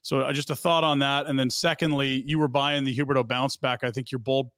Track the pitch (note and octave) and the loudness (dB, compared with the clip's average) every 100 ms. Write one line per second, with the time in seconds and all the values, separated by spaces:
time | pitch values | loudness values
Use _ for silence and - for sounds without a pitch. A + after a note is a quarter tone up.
0 | - C3+ C3+ C#3+ C#3+ C#3 E3+ E3 D#3+ C#3+ | -2 0 0 -2 -4 -2 2 2 4 2
1 | C#3 C#3 D3 C3+ B2+ - E3+ D#3 D#3+ C#3+ | 2 0 0 0 0 0 0 0 0 0
2 | C3+ C3 C#3 D#3 D3+ C#3 C#3+ C#3+ C3+ B2 | 0 -2 -2 0 2 2 0 0 0 0
3 | C#3 C3+ A2+ B2+ C3+ - B2+ B2 B2 B2 | 0 0 0 0 0 0 -2 -2 -2 -4
4 | B2 C3 A2+ C3+ B2 | -6 -6 -2 0 -2